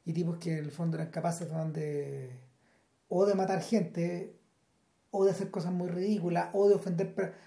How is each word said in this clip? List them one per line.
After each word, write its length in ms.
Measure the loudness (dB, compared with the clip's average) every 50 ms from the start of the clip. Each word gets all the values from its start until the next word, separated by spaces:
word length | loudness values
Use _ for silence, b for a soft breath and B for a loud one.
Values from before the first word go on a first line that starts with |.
| b
y 80 | -4 -2
tipos 240 | 0 0 -2 -2 -4
que 200 | -2 -2 -2 -2
en 80 | -4
el 60 | -6
fondo 240 | -6 -4 -2 -2 0 -2
eran 120 | -4 -4
capaces, 380 | -6 -4 -2 -2 -2 -2 -6 -6
weón, 220 | -4 -4 -4 -4 -4
de, 580 | -4 -4 -4 -4 -4 -4 -4 -8 -10 -10 -12 -14 -16 -20 _ _ _ _ _ _ _ _ _ _ _ _ _
o 160 | 2 4 4
de 100 | 4 4
matar 260 | 2 2 0 0 -2
gente, 760 | 0 2 2 2 2 0 -2 -2 -2 -2 -2 -4 -6 -10 -12 -18 _ _ _ _ _ _ _ _ _ _ _ _ _ _
o 140 | 0 4 4
de 60 | 4
hacer 200 | 4 2 -2 -4
cosas 220 | -4 -4 -4 -2 -2
muy 160 | -2 -2 -2
ridículas, 600 | -2 -2 0 0 0 2 2 2 2 0 0 0 2
o 160 | 4 6 8
de 60 | 6
ofender 380 | 6 4 0 0 0 0 -2 0
per-, 200 | -2 -4 -4 B B B